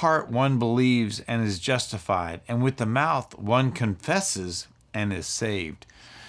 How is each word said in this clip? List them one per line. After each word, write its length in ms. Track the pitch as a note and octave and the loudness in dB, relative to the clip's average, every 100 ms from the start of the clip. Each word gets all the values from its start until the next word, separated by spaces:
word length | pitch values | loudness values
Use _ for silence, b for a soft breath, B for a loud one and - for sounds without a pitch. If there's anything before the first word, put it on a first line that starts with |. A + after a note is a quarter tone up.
heart 280 | E3 D#3+ - | 2 2 0
one 260 | A#2 C3+ C3 | 0 2 2
believes 600 | A#2 A#2+ B2+ B2 G#2+ G#2 | 2 4 4 4 2 -4
and 220 | - A#2 G#2+ | -4 -2 0
is 140 | F#2+ | -2
justified, 800 | A2 B2 - G#2 - F#2 E2+ E2+ - | 0 0 -2 -6 -2 0 0 -6 -4
and 160 | A#2 | 0
with 140 | B2+ C3+ | 0 2
the 80 | A2 | 0
mouth 500 | B2 D#3 C#3+ - - | 2 2 0 -4 -8
one 340 | G2+ B2 C3 | 0 2 2
confesses 960 | - A#2 F#2+ - F#3 G3 G2 F2+ E2+ - _ _ | 0 -2 -2 0 0 0 -4 -6 -8 -12 _ _
and 200 | G#2+ G#2 | -4 -2
is 140 | F2+ E2 | -4 -6
saved." 580 | - A2 G2+ D#2+ - - B B B | -4 -2 -2 -4 -10 -18 B B B